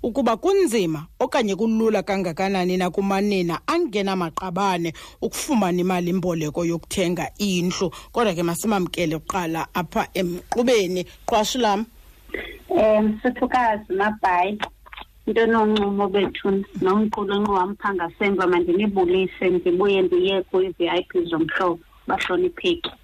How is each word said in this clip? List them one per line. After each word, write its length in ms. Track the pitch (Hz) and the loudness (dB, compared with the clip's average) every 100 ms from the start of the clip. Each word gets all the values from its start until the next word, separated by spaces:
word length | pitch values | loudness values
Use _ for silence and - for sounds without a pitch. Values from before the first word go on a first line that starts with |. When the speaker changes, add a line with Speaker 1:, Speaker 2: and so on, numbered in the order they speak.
Speaker 1:
ukuba 340 | 247 233 240 226 | -2 0 0 0
kunzima 680 | 339 392 349 220 180 156 160 - | 2 2 2 2 0 -4 -8 -6
okanye 360 | 254 294 220 185 | -2 0 0 0
kulula 460 | 226 220 226 214 | 0 2 2 0
kangakanani 760 | 185 196 185 151 196 190 180 185 | 0 -2 -2 -2 -2 0 0 0
na 140 | 180 | -2
kumanina 680 | 175 196 196 208 196 175 156 - | -2 0 0 0 0 0 -4 -2
angenamaqabane 1300 | 330 339 202 196 190 170 - 185 175 202 175 170 - - - | -2 0 -2 -2 -2 -4 -6 -6 -2 0 0 -2 -6 -18 -8
ukufumana 580 | - - - 262 190 175 | -8 -6 0 2 2 2
imali-mboleko 840 | 180 180 175 185 175 165 151 151 | 0 0 0 -2 -2 -2 -4 -2
yokuthenga 680 | 170 170 - - 170 175 151 - | -2 -2 -6 -2 -2 -2 -6 -4
indlu. 520 | 208 180 175 175 185 - - | -2 0 -2 -2 -4 -6 -8
Kodwa 220 | - 226 | -2 0
ke 80 | 170 | 0
masimamkele 760 | 170 175 220 208 175 - 170 156 | -2 -2 -2 0 -2 -2 -2 -4
kuqala 500 | - 190 170 165 - | -4 -4 -4 -4 -6
apha 340 | 185 170 220 - | -6 -4 -4 -4
emqubeni. 920 | - 180 175 - 226 247 240 180 180 175 - - | -2 -4 -4 -4 0 4 4 2 -2 -6 -10 -2
Qwashi 320 | 220 208 262 | 0 0 0
lam. 280 | 226 202 226 - - - - - - - - 381 | 2 0 -2 -10 -20 -20 -14 -12 -12 -16 -2 2
Speaker 2:
Eh, 260 | 220 214 | 4 6
msuthukazi, 920 | 214 214 247 240 254 254 240 214 214 | 4 0 -2 -2 0 2 2 0 -2
mabhayi. 680 | 185 208 214 190 180 185 214 - - - - - - - | -2 0 0 0 2 0 -2 -8 -12 -20 -20 -20 -12 -2
Into 200 | 220 226 | 2 4
noncumo 600 | 226 220 214 202 202 202 | 4 4 2 2 0 0
bethu, 560 | 196 190 - 202 196 196 - | 2 0 -2 0 0 -2 -2
nomqulunqi 680 | 185 202 214 214 196 202 208 | 2 2 2 0 -2 0 2
wam 260 | 196 185 202 | 2 0 -2
pha 180 | 208 | -4
ngasemva, 520 | 196 170 - 202 190 180 | -2 -4 -2 0 2 2
mandinibulise, 1040 | 180 170 175 214 196 175 185 185 - 185 | 2 2 2 2 2 2 2 0 0 0
ndibuye 520 | 185 175 175 202 196 | 2 2 2 2 4
ndiye 400 | 185 180 185 196 | 2 2 2 0
kwi-V 460 | 185 190 190 170 170 | 0 0 0 0 -2
I 140 | 175 | -2
P 220 | 180 185 | -2 -2
zomhlobo, 560 | 170 160 160 - 185 170 - - - | -2 -2 -2 0 -2 -2 -8 -18 -6
bahlonipheki. 840 | 190 - 180 180 - 180 170 - - | -4 -2 0 0 -2 -4 -4 -6 -14